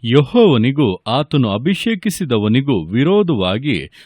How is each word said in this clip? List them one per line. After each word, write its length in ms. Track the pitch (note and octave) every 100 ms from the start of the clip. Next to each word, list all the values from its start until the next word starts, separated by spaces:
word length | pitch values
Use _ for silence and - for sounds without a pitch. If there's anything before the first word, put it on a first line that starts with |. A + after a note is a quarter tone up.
ಯೆಹೋವನಿಗೂ 880 | A#2 C3+ C#3 A#3+ G#3+ A#2+ A#2 C#3+ A#2+
ಆತನು 540 | F2+ - C3 - D3 A#2
ಅಭಿಷೇಕಿಸಿದವನಿಗೂ 1400 | G2+ D3 F#3+ A#3 A3 G#3+ - D#3+ A2+ G#2+ A#2+ C#3 G#2+
ವಿರೋಧವಾಗಿ 1040 | D#2+ A2 D3 G#3 F3+ A#2+ F#2 G#2 D3 F#2+ C2+ -